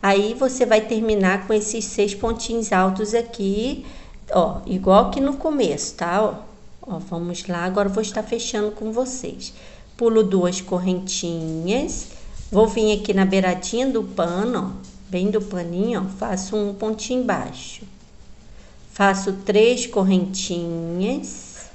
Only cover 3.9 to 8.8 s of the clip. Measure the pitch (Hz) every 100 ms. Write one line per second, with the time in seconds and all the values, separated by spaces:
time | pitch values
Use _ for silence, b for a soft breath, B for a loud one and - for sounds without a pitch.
3.9 | B B B - 180 165 - - 185 -
4.9 | 196 247 - 277 277 320 294 196 147 -
5.9 | - 170 185 214 - - - - - -
6.9 | 170 - 170 175 175 - 175 180 190 202
7.9 | 196 208 - 208 233 - 220 208 208